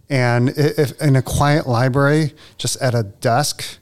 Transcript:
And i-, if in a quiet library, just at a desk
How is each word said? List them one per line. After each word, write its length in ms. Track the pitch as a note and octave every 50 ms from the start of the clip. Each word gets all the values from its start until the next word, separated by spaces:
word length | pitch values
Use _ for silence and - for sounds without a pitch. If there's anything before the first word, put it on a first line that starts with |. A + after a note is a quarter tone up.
| _ -
And 400 | D3 C3 B2 A#2+ A#2+ A#2+ A#2+ B2
i-, 40 | - - C#3+ D#3 - - D3+
if 180 | A#2 - -
in 140 | D#3 D3+ C3+
a 60 | C3
quiet 440 | - - - - D3 C#3+ D3 D#3+ -
library, 680 | C3 A#2+ A#2 B2+ C3 B2 C#3 C#3 C#3+ D3+ D#3 D#3+ C#3+ - - - - -
just 180 | - - B2 - -
at 120 | C3 B2+ A#2
a 80 | A#2+ A2
desk 600 | G2+ - - - B2 A2+ C3 D3+ - - - - - - -